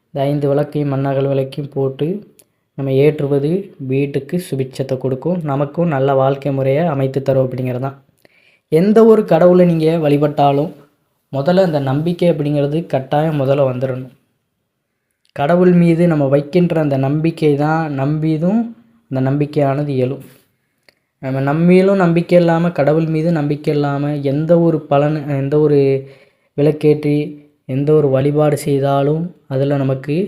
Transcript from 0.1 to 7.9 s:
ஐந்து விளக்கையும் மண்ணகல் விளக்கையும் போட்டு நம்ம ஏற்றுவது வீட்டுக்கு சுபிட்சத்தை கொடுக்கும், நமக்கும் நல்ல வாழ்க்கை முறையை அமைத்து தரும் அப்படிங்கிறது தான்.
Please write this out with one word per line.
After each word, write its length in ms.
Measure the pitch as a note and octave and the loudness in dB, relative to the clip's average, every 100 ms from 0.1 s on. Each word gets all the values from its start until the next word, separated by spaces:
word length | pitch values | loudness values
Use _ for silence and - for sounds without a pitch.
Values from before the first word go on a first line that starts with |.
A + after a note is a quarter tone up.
| C#3 | -4
ஐந்து 240 | C#3 D3 C#3+ | -2 -2 0
விளக்கையும் 440 | C#3+ D3 D3+ D3 | 0 -2 -4 -4
மண்ணகல் 380 | C3+ C#3 C#3 C#3 | -2 -2 -2 -2
விளக்கையும் 440 | C3+ C3+ D3 C#3 | -2 -4 -8 -10
போட்டு 340 | C#3 C3+ C3+ D3 G3+ - _ _ _ _ - | -4 -4 -4 -6 -6 -12 _ _ _ _ -8
நம்ம 160 | C3+ | -2
ஏற்றுவது 560 | C3+ D3 D3 C#3+ C#3+ C#3+ F#3 G3 - C3+ | 2 2 2 -2 0 0 -4 -6 -12 -6
வீட்டுக்கு 480 | C3 C#3 C#3+ C3+ F3+ | -4 -2 -4 -6 -8
சுபிட்சத்தை 560 | F3 C3+ C3 - C3+ C3 | -6 -6 -6 -6 -6 -4
கொடுக்கும், 400 | C3 B2+ D#3 F3+ | -4 -4 -4 -4
நமக்கும் 440 | D#3 C#3 C#3+ D#3 E3+ | -4 -4 -4 -2 -2
நல்ல 220 | C#3 C3+ | 0 0
வாழ்க்கை 380 | C3+ C3 C#3 C#3+ | 2 2 0 -4
முறையை 320 | C3+ C3+ C#3 F3 | -2 0 0 0
அமைத்து 340 | C#3 C3+ C3+ | -2 -2 -2
தரும் 240 | C3+ C3+ B2+ | 0 0 0
அப்படிங்கிறது 400 | B2 B2+ B2 | -2 -6 -6
தான். 120 | C3+ | -8